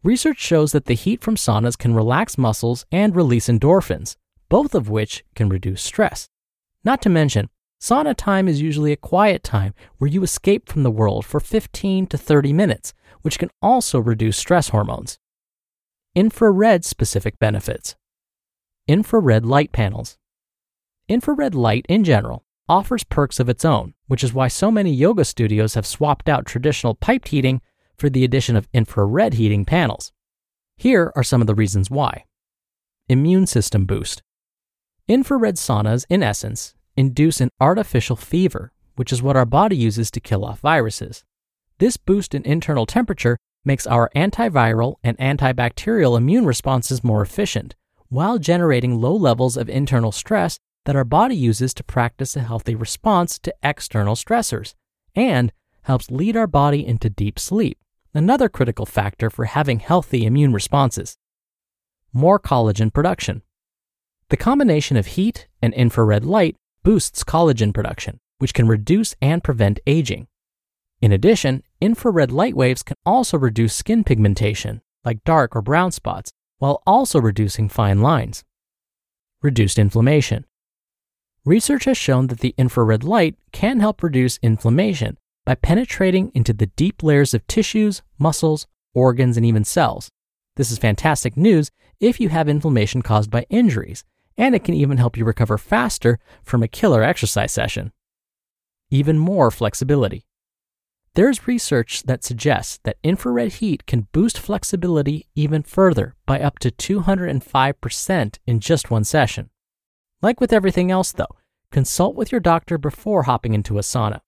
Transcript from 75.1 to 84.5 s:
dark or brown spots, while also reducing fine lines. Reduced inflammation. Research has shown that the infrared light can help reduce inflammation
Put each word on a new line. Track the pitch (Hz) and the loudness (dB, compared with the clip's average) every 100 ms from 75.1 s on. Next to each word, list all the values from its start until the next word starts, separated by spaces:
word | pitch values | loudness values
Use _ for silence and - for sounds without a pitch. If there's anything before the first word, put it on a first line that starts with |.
| 110 | -4
dark | - 160 123 | 2 2 2
or | 120 | -2
brown | 107 156 180 | 0 0 0
spots, | - - 90 - _ _ _ | -4 -8 -8 -12 _ _ _
while | 139 143 - | -2 0 2
also | 220 262 151 | 2 4 2
reducing | 113 101 104 - 104 | 2 0 -2 -2 -4
fine | - 104 98 | 0 2 4
lines. | 123 151 - 113 _ _ _ _ _ _ _ _ _ _ | 2 2 -4 -12 _ _ _ _ _ _ _ _ _ _
Reduced | 143 123 98 - | -2 2 2 2
inflammation. | 101 113 120 151 - - - _ _ _ _ _ _ _ _ _ | 2 4 4 2 0 -6 -8 _ _ _ _ _ _ _ _ _
Research | 135 208 - 285 | 2 2 2 0
has | - 254 | 0 0
shown | - 131 131 | 0 0 0
that | 120 | -2
the | 127 - | -4 0
infrared | 127 - 110 110 | 0 2 2 2
light | 139 220 165 - _ | 0 2 2 -2 _
can | - 208 262 | -4 -2 2
help | 214 202 | 0 0
reduce | 170 131 127 - | -2 0 0 0
inflammation | 117 | 0